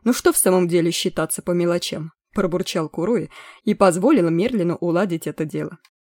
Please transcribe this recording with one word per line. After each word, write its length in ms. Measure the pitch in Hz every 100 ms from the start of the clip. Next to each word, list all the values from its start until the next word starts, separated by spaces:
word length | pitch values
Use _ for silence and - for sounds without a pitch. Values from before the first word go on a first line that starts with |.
Ну 100 | 220
что 180 | 247 349
в 60 | -
самом 300 | - 185 175
деле 240 | 175 165
считаться 500 | - 190 - 160 -
по 100 | -
мелочам?» 600 | 175 175 175 - - 160 - _ -
пробурчал 520 | 190 175 190 180 156
Курои 440 | - 175 233 156 - - -
и 100 | -
позволил 560 | 208 190 175 220 285 170
Мерлину 460 | 170 226 233 170 160
уладить 500 | 175 170 202 165 -
это 200 | - 156
дело. 340 | 151 151 - _ _ _